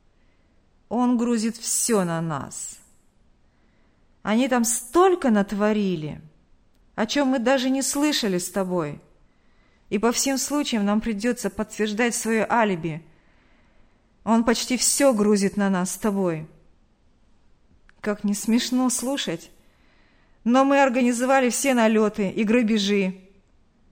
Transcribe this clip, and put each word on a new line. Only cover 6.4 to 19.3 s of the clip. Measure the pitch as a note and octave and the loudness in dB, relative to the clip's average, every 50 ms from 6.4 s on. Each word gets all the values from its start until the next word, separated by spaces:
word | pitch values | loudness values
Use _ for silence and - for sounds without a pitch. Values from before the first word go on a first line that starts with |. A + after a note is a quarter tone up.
| _ _ _ _ _ _ _ _ _ _ _ | _ _ _ _ _ _ _ _ _ _ _
о | - G#3+ | -4 -4
чём | A3 - C#4+ C#4+ C4 | -2 0 0 0 2
мы | C4 C4+ | 0 0
даже | A3 B3 C4+ C4+ B3 C4 | 2 2 2 2 2 0
не | C4 C4+ | -2 -2
слышали | C4 - - C#4+ D4 D4+ C#4+ - - G#3 F#3 F3+ | -2 -4 -2 0 0 0 0 0 -2 -2 -2 -2
с | F3+ - | -4 -4
тобой. | - G3+ F#3+ F#3 F3+ F3+ D#3+ D3 C#3+ - - _ _ _ _ _ _ _ _ _ _ _ _ _ _ _ _ _ | -4 -4 -4 -2 -2 -4 -4 -4 -8 -12 -18 _ _ _ _ _ _ _ _ _ _ _ _ _ _ _ _ _
И | - G#3+ | -4 0
по | G#3 A#3 | 0 0
всем | A#3+ - - C4+ C4+ B3+ | 0 0 -2 -2 -2 -2
случаям | - - C#4 D4 D4 - - A3 G3+ | -4 -2 -2 -4 -2 -2 -2 -2 0
нам | G3+ G#3 A3 | 0 0 0
придётся | G#3+ A#3 A3 G3 G#3 B3 A#3+ A#3+ - G3+ | -2 -4 -6 -4 -2 -4 -4 -2 -4 -6
подтверждать | - - A3 A3 - - G#3+ G#3+ G#3 G3+ B3+ A#3+ A3+ | -6 -6 -8 -8 -4 -4 -4 -4 -2 -2 -2 -2 -2
своё | - - A3 A3+ A3 G#3 - | -4 -4 -2 -2 -2 0 0
алиби. | - A#3 A3+ G#3+ F#3+ E3+ D#3+ E3 D3+ D#3+ - - _ _ _ _ _ _ _ _ _ _ _ _ _ _ - _ _ _ _ _ _ _ _ | 0 0 2 0 0 -2 -4 -6 -8 -8 -12 -16 _ _ _ _ _ _ _ _ _ _ _ _ _ _ -20 _ _ _ _ _ _ _ _
Он | G3 A3 A3+ A#3 | 0 2 2 4
почти | B3+ B3 - - - B3+ | 2 0 0 0 -4 -2
всё | A#3 - - - - C#4+ C#4 B3+ | 0 0 0 2 4 4 4 4
грузит | G3+ G#3 G#3 G#3+ G3 G3+ G3 F#3 | 4 4 4 4 2 2 0 0
на | G3+ G3+ G3 | 0 0 0
нас | G3 F3+ F3+ F#3 | 0 0 -2 -4
с | - - | -6 -4
тобой». | - A3 G3 G3 F#3+ F3 E3 D#3 D#3 D#3+ - _ _ _ _ _ _ _ _ _ _ _ _ _ _ _ _ _ _ _ _ _ _ _ _ _ _ - _ _ | -4 -2 -2 0 -2 -2 -2 -4 -8 -14 -18 _ _ _ _ _ _ _ _ _ _ _ _ _ _ _ _ _ _ _ _ _ _ _ _ _ _ -20 _ _
Как | - G#3 G#3 G3 - | -6 -6 -6 -2 -2
не | G3+ G3+ | -4 -4
смешно | - - - A3 B3 B3 - B3+ B3+ B3+ B3+ | -2 0 0 0 0 0 0 -2 0 0 0
слушать. | A#3+ - A#3+ B3 C#4 C#4+ - - | 0 -2 -4 -4 -4 -4 -4 -6